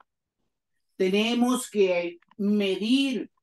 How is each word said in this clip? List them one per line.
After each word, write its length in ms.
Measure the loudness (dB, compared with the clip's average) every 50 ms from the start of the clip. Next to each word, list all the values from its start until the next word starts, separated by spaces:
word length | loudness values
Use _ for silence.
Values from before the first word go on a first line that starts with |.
| _ _ _ _ _ _ _ _ _ _ _ _ _ _ _ _ _ _ _
Tenemos 760 | -2 -2 0 2 0 0 0 0 0 2 2 0 -2 -4 -4
que 480 | 0 2 2 2 2 0 -2 -4 -8 -12 _ _ _
medir 920 | -4 -2 0 0 2 0 0 -2 -2 0 0 2 2 2 0 -2 -4 -6 -10 _ _